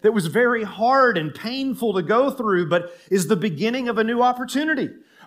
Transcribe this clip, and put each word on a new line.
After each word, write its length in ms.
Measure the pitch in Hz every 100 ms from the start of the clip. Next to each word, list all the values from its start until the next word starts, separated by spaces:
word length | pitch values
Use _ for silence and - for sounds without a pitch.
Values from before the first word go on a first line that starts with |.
that 120 | 214
was 140 | 220 165
very 360 | 175 240 233
hard 540 | 202 180 233 269 254 185
and 180 | 156 -
painful 600 | 220 269 269 208 226 190
to 60 |
go 300 | 165 220 277
through, 380 | 277 220 180 165
but 280 | 175 175 - -
is 180 | 190 156
the 80 | 208
beginning 540 | 208 147 214 254 240
of 80 | 220
a 80 | 220
new 160 | 240
opportunity. 680 | 247 247 254 269 311 302 151 - _ _